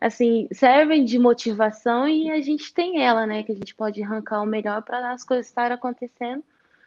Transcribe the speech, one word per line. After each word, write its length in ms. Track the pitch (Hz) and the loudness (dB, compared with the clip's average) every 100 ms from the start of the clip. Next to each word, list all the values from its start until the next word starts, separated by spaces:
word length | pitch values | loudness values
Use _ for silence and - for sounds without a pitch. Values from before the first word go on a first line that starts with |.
assim, 480 | 226 - 240 233 - | -4 2 2 2 0
servem 540 | - 254 277 311 320 | 2 4 6 6 4
de 140 | 240 240 | 4 4
motivação 880 | 247 240 233 208 214 214 240 240 285 | 4 4 0 0 0 0 -2 0 0
e 220 | 311 320 | 0 0
a 100 | 311 | -2
gente 340 | 277 302 - | -2 -4 -4
tem 300 | - 349 339 | -4 -2 0
ela, 200 | 254 226 | 2 2
né, 180 | 220 214 | 0 -4
que 100 | 214 | -6
a 20 | |
gente 200 | 202 202 | -8 -10
pode 280 | - 214 208 | -8 -6 -6
arrancar 380 | 208 220 214 214 | -6 -8 -6 -4
o 60 | 208 | -2
melhor 360 | 214 208 208 | -4 -4 -6
pra 300 | 214 247 247 | -6 -8 -8
as 100 | 254 | -10
coisas 240 | - 254 240 | -4 -4 -4
estarem 300 | - 240 247 | -4 -4 -2
acontecendo 640 | 254 240 240 _ 240 269 - _ _ _ | -6 -8 -12 _ -10 -10 -12 _ _ _